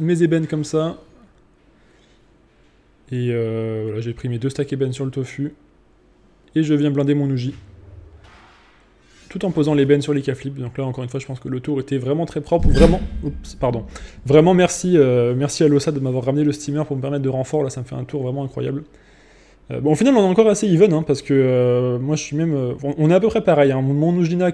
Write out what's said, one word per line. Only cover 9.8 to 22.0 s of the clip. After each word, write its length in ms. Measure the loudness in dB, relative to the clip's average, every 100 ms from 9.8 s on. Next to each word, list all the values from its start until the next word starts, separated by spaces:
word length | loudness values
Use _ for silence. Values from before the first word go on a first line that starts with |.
| 4 2
sur 140 | 2
les 80 | -2
K-flips. 360 | -4 -6 -10 -10
Donc 200 | -10 -8
là, 80 | -8
encore 180 | -6
une 60 | -8
fois, 100 | -10
je 60 | -10
pense 120 | -12
que 120 | -8
le 100 | -6
tour 200 | -4 -4
était 180 | -4 -4
vraiment 260 | -2 -2
très 160 | -4 -6
propre. 260 | -2 2 4
Vraiment, 320 | 6 6 4 -2 -8
oups, 340 | -8 -10 -14 -6
pardon. 280 | -4 -4 -8 -14 -18 -8
Vraiment, 300 | 4 6 6
merci, 420 | 4 2 0 2 4
euh, 380 | 4 4 2 0
merci 280 | -2 2
à 40 | 4
Losa 240 | 4 0
de 80 | -2
m'avoir 240 | -2 -2
ramené 200 | -2 0
le 80 | 0
steamer 340 | -2 -4 -6 -4
pour 100 | -6
me 60 |
permettre 200 | -4 -4
de 60 | -2
renfort. 340 | -4 -2 -2
Là, 60 | -2
ça 140 | -6
me 40 | -10
fait 80 |
un 100 | -10
tour 180 | -8 -6
vraiment 200 | -6 -6
incroyable. 420 | -8 -6 -6 -6 -10 -20 _ _ _ _ _ _ -12
Euh, 100 | -4
bon, 120 | 0
au 20 |
final, 200 | 2 4
on 60 | 4
est 100 | 4
encore 180 | 4 4
assez 180 | 2 2
even, 280 | 4 4
hein, 80 | 4 0
parce 140 | -2
que, 140 | 0
euh, 640 | 2 4 2 2 2 0
moi, 180 | -2